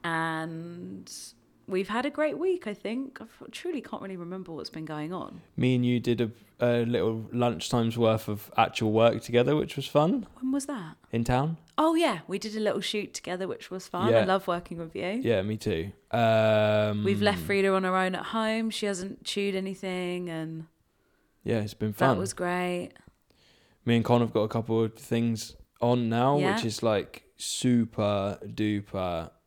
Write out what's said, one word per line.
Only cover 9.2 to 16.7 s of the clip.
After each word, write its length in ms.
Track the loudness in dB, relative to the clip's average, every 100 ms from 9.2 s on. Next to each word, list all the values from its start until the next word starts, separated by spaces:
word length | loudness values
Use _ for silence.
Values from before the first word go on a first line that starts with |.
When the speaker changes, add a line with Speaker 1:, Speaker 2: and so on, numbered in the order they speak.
Speaker 2:
together, 320 | 2 4 4 2
which 200 | 0 -6
was 120 | 0
fun. 400 | 2 4 0 -4 -8
Speaker 1:
When 120 | -2
was 160 | -2 -4
that? 280 | -10 -10 -16 _
Speaker 2:
In 120 | -2
town. 340 | 2 2 2 -4 -6 2
Speaker 1:
Oh, 180 | 2 4
yeah. 240 | 2 0 -6
We 100 | -6
did 180 | -6 -2
a 40 |
little 220 | 0 0
shoot 320 | -2 -4 -4 -10
together, 320 | -8 -6 -6
which 240 | -8 -10
was 160 | -12 -8
fun. 220 | -2 4
I 60 | 4
Speaker 2:
Yeah. 60 | 4
Speaker 1:
love 200 | 2 0
working 300 | -4 -6 -10
with 180 | -8 -6
you. 240 | -4 -2
Speaker 2:
Yeah, 180 | 0 0
me 160 | 0 -4
too. 340 | -2 -2 -4 -10 _
Um, 920 | 2 4 6 6 4 4